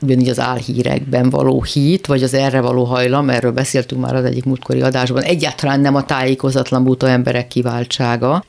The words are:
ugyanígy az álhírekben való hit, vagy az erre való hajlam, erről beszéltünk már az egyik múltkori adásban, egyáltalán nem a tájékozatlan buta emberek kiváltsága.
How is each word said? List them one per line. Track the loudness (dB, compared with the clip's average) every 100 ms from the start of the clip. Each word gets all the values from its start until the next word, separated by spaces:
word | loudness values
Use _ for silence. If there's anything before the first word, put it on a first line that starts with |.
ugyanígy | 2 2 2
az | 0
álhírekben | -2 -4 -4 -2 -2 -2 0 0 2
való | 2 2 0
hit, | 0 0 2 2 0
vagy | 0
az | 0
erre | 0 0 0
való | 2 0
hajlam, | 0 2 2 2 2
erről | 2 0
beszéltünk | 0 -2 -2 -2 -4
már | -2
az | 0
egyik | 0 -2
múltkori | -2 -4 -2 0
adásban, | 0 0 -2 -2
egyáltalán | 0 0 -2 -4 -2 2
nem | 2
a | 2
tájékozatlan | 0 0 0 0 0 0 0 2
buta | 2 2 2
emberek | 2 2 -2 -2
kiváltsága. | -2 -2 -2 -4 -2 -2 0 0 -2